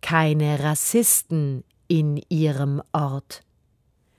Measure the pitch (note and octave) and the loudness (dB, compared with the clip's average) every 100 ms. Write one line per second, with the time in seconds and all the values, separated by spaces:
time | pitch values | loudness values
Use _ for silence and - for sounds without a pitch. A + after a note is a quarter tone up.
0 | - E3 D#3 D3+ D3+ D3 D3 D3+ - A#3 | -2 0 2 2 0 0 0 -2 0 0
1 | A3+ - - E3 C#3+ B2+ - _ - D#3+ | 2 0 0 -2 -2 -4 -10 _ -2 0
2 | D3+ D3 - D#3 D#3 C3+ C#3+ C#3 - D#3 | 2 -2 -2 0 0 0 -2 -2 -4 -4
3 | C#3+ C3+ - - _ _ _ _ _ _ | -4 -6 -10 -18 _ _ _ _ _ _
4 | _ | _